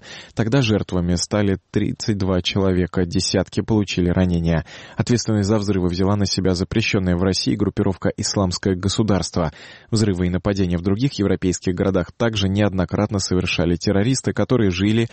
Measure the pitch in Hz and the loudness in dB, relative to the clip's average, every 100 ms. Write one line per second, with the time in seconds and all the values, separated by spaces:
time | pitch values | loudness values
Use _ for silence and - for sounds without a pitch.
0 | - - - - 110 139 110 101 - 92 | -4 -20 -12 -4 0 2 2 0 0 -2
1 | 87 87 - 104 98 95 _ 104 98 87 | 0 0 0 0 2 0 _ -2 -2 -4
2 | - 98 95 90 - 101 95 90 87 92 | -4 -2 0 0 0 0 2 2 0 0
3 | 87 90 - 98 - 101 - 110 98 - | 0 -2 0 0 0 -4 0 0 0 0
4 | 87 87 92 85 82 80 - - - - | 2 2 2 2 2 0 -2 -14 -14 -6
5 | 113 120 - 107 98 110 101 95 87 87 | 0 0 0 0 2 0 0 0 0 0
6 | 95 104 98 - 95 87 92 117 - 107 | 0 2 0 0 0 0 0 -2 0 0
7 | 92 87 95 90 131 110 101 104 98 92 | 0 0 0 0 -2 0 -2 0 -2 0
8 | 95 - 110 107 92 87 101 90 98 - | -4 -4 -4 0 0 0 -2 0 -2 0
9 | 107 92 - - 78 - - - - 104 | 0 0 0 -2 -2 -4 -20 -18 -4 0
10 | 107 90 90 90 104 98 90 87 95 98 | 2 2 0 0 -2 0 0 0 0 0
11 | 139 - 98 92 92 - 95 90 98 92 | -2 0 0 0 0 -2 -2 0 0 0
12 | 85 - 117 104 95 101 101 92 85 90 | -2 -2 -2 0 0 2 0 0 -2 0
13 | 104 101 - 90 87 - 82 87 107 98 | 0 -2 0 0 0 0 0 0 2 2
14 | 117 131 - - - 123 98 87 101 113 | 2 0 -2 -2 0 2 2 2 2 2
15 | 117 | -2